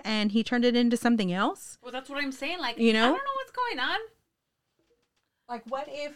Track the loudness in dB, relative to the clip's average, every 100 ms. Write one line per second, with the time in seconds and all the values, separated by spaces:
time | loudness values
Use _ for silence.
0 | -2 0 2 0 0 2 4 4 4 2
1 | 2 2 2 0 0 -2 -12 -18 -12 -12
2 | -8 -6 -6 -6 -6 -4 -6 2 4 6
3 | 4 4 0 -6 -6 -4 -4 -2 -2 -4
4 | -6 _ _ _ _ _ _ _ _ _
5 | _ _ _ _ -12 -12 -6 -8 -6 -10
6 | -10